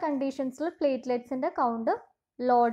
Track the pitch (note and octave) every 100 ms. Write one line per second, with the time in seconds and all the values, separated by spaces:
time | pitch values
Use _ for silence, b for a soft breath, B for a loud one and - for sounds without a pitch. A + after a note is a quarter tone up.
0 | E4 C#4 C#4 C4+ C4 B3+ D#4+ E4+ C#4+ B3+
1 | B3+ A#3+ A#3+ C4 D4+ F4 B3 A3+ A3+ A4+
2 | - _ _ - B3 A#3+ A#3+